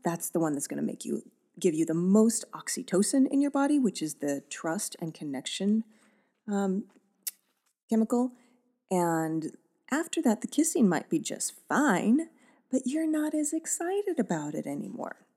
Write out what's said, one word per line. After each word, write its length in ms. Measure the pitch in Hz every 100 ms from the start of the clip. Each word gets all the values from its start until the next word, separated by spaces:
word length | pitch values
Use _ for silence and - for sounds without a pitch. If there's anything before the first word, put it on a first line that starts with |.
That's 260 | 180 165 -
the 100 | 175
one 140 | 165
that's 140 | 143 -
gonna 140 | 147
make 240 | 156 - -
you, 180 | - - _ _ -
give 140 | 185
you 120 | 156 160
the 80 |
most 520 | 165 180 208 220 226 -
oxytocin 760 | - - - - 180 208 277 269
in 120 | 277
your 100 | 285
body, 280 | 277 277 294
which 220 | 240 -
is 140 | 156 151
the 280 | 147 139 -
trust 460 | - 165 170 - -
and 140 | 165
connection, 720 | 160 151 131 - - 196 220 226 _ _ _ _ _ -
um, 380 | 202 196 190 - _ _ _ - _ _ _ _ _ _
chemical. 440 | 220 220 240 254 - _ _ _ _ _
And 680 | 185 170 165 160 160 156 - _ _ -
after 320 | 277 339 -
that, 200 | 277 208
the 60 | -
kissing 400 | - 330 339 208
might 220 | 160 -
be 100 | -
just 340 | - - - - _
fine, 600 | 185 294 180 202 269 330 _ _ _ _
but 100 | 254 247
you're 240 | 302 320
not 240 | 311 302
as 200 | 302 294
excited 680 | 320 320 - 349 392 403 320
about 340 | 208 165 147
it 140 | 156 147
anymore. 580 | 143 - - - - _